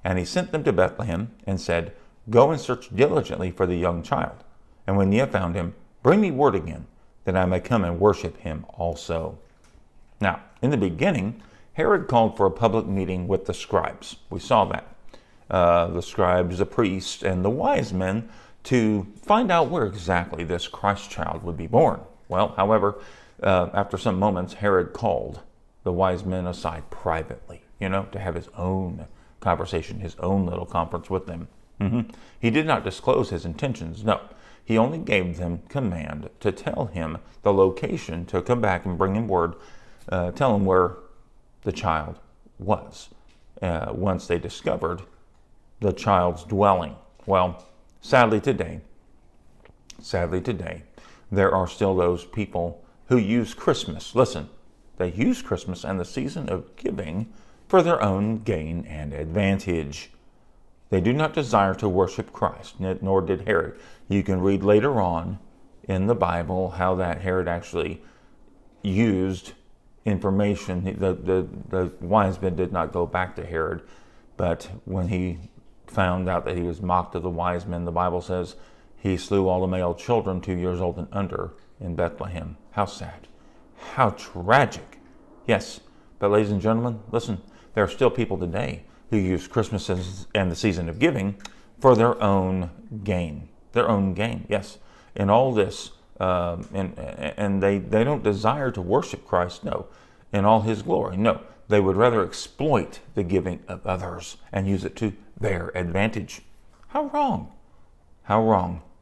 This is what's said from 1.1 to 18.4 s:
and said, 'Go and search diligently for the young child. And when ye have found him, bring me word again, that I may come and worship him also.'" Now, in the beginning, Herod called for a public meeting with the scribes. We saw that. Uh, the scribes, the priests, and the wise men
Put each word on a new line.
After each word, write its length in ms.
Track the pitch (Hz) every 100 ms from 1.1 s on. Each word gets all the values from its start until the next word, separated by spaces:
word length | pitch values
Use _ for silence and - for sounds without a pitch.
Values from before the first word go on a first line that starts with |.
| 85 120 - -
and 140 | 92
said, 320 | - 85 85 - - _ -
'Go 220 | 117 139
and 100 | 156
search 320 | - 123 -
diligently 600 | 95 143 175 - - 90
for 140 | - 92
the 100 | 87
young 260 | 87 85
child. 400 | 82 143 - - - - - -
And 120 | - 98
when 160 | 98
ye 60 | 104
have 120 | 131
found 240 | 98 90
him, 220 | 92 87 - - -
bring 200 | 123 196
me 100 | 202
word 240 | 131 139
again, 320 | 95 80 73 - - - -
that 120 | - 92
I 80 |
may 140 | 90 92
come 260 | - 117
and 160 | 87 85
worship 380 | 104 95 85 -
him 260 | 85 76 -
also.'" 680 | - 85 82 - 82 78 76 - _ - - - - - -
Now, 200 | 101 85 - -
in 80 | 127
the 60 | 139
beginning, 680 | 95 80 180 143 98 123 - - -
Herod 340 | - 160 202 -
called 300 | 120 110 -
for 100 | 98
a 60 |
public 340 | - 117 110 -
meeting 400 | 98 92 92 90
with 200 | 95 -
the 60 |
scribes. 640 | 92 - 98 78 - - - -
We 80 | 92
saw 260 | - 117 95
that. 200 | - - - - - _ - -
Uh, 380 | 92 87 87 87
the 120 | 87
scribes, 580 | 82 - 90 90 90 90
the 80 | 98
priests, 560 | - 107 92 - -
and 220 | 98 92
the 60 | 95
wise 420 | 131 233 285 110
men 360 | 92 92 104 113 -